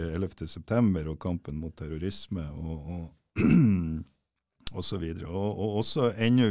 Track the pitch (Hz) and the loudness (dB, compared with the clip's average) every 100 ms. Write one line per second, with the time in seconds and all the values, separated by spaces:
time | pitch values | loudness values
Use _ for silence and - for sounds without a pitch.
0 | 82 82 92 - 80 82 - 113 113 87 | -4 -4 -6 -6 -10 -10 -2 2 4 2
1 | 78 73 92 85 - 76 80 - 78 78 | -2 -6 -4 -4 -6 -8 -8 -10 -10 -6
2 | 92 - - 92 73 78 80 80 76 87 | -6 -6 -6 -8 -8 -8 -8 -8 -8 -10
3 | 82 - _ - - 175 120 95 82 78 | -10 -16 _ 2 6 8 8 6 2 -4
4 | - _ _ _ _ _ - - - 92 | -8 _ _ _ _ _ -8 -6 -4 -4
5 | 82 85 76 92 104 - 107 104 113 156 | -6 -8 -8 -4 -4 -2 -2 -2 -2 0
6 | 120 104 113 123 113 | 0 2 4 6 4